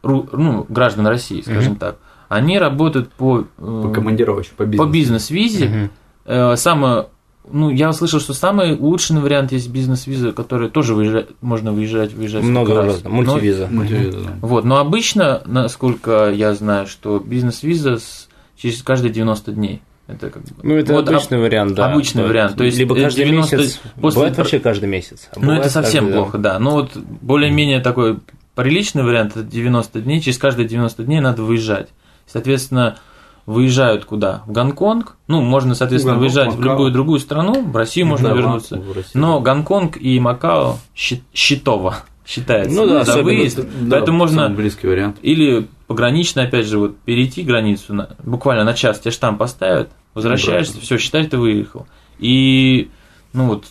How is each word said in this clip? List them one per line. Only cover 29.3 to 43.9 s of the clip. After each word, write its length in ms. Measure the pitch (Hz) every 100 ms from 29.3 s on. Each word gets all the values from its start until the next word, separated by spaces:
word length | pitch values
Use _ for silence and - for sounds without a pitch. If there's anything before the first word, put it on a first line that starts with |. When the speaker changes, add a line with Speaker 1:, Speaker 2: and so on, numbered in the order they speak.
| 110
Speaker 1:
это 60 |
девяносто 580 | 110 117 120 123 110 113
дней, 200 | 117 160
через 180 | 143 127
каждые 300 | 139 120 117
девяносто 340 | 117 117 -
дней 180 | 117 156
надо 220 | 135 117
выезжать. 460 | 110 117 110 101 - _ _ _ _
Соответственно, 720 | 113 131 135 131 127 120 104 - - - _ -
выезжают 580 | 110 131 127 127 107
куда? 380 | - 107 101 104 110
В 60 |
Гонконг. 640 | 110 131 143 202 226 226 - -
Ну, 140 | 160
можно, 340 | 120 135 127
соответственно, 400 | 123 127 127 131
Speaker 2:
Гонконг, 180 | 117 131
Speaker 1:
выезжать 200 | 135 127
в 40 | 120
Speaker 2:
Макао. 140 | 127
Speaker 1:
любую 200 | 135 135
другую 260 | 127 143 151
страну, 420 | - 147 180 262
в 120 | 214 120
Россию 300 | 113 175 170
можно 220 | 143 117
Speaker 2:
Да, 60 |
в 40 | 120
Speaker 1:
вернуться. 360 | 123 120 - 101
Speaker 2:
Гонконг, 180 | 98
в 20 | 95
Россию. 240 | 92 127
Speaker 1:
Но 180 | 156 156
Гонконг 560 | 123 139 151 202 175 -
и 240 | 131 127
Макао 580 | 123 123 165 165 64 58 -
щи-, 280 | - - 127 -
щитово 640 | - 180 139 139 107 92 - - - -
считается 480 | - 127 113 92
Speaker 3:
Ну 120 | 175 214
да, 180 | 285
Speaker 1:
за 80 | 117
Speaker 3:
особенно 240 | 120 165 -
Speaker 1:
выезд, 160 | 139 135
Speaker 2:
Да, 400 | 127 135 120